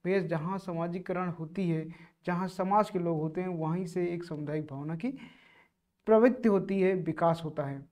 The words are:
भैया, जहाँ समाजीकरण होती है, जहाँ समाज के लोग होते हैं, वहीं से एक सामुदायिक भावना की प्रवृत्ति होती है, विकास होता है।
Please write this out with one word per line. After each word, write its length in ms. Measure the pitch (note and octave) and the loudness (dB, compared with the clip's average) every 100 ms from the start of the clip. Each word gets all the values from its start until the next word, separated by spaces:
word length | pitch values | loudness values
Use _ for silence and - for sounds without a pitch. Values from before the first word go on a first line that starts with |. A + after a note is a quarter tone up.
| F3 | 2
भैया, 140 | G3 | 0
जहाँ 360 | E3 E3 D#3+ G3 | 0 -4 -4 -6
समाजीकरण 720 | F#3 E3 E3+ F3+ F3+ F3 F3+ | -6 -4 -4 -4 -4 -4 -4
होती 400 | E3 D#3+ F3 F3+ | -6 -8 -2 0
है, 160 | D#3+ D#3+ - - _ - | 0 -4 -12 -20 _ -4
जहाँ 220 | F3 F#3 | -2 -4
समाज 420 | F#3 F#3+ G3+ G#3 | -2 4 4 4
के 100 | F#3 | 0
लोग 200 | E3+ D#3+ | 0 0
होते 220 | D#3 D#3 | -2 -4
हैं, 60 | F#3 | -4
वहीं 360 | F3 D#3 E3+ F3+ | -4 -2 -2 -2
से 200 | F3+ F3 | -2 -2
एक 160 | E3+ | -4
सामुदायिक 420 | E3+ D3+ C#3+ D#3 D3+ | -8 -8 -4 -4 -6
भावना 300 | C3+ D3+ E3 | -8 -8 -4
की 160 | A#3+ C4+ - - _ _ _ _ _ _ - | -4 -6 -16 -20 _ _ _ _ _ _ 6
प्रवृत्ति 420 | A3 B3 B3+ A#3 | 8 8 6 2
होती 300 | G3+ F3+ G3 | 2 2 2
है, 120 | F#3 F#3 | 2 2
विकास 460 | E3 D#3+ E3+ E3 D#3+ | -2 2 2 2 -4
होता 180 | D3+ | -6
है। 240 | C#3 C#3 C#3 | -6 -8 -12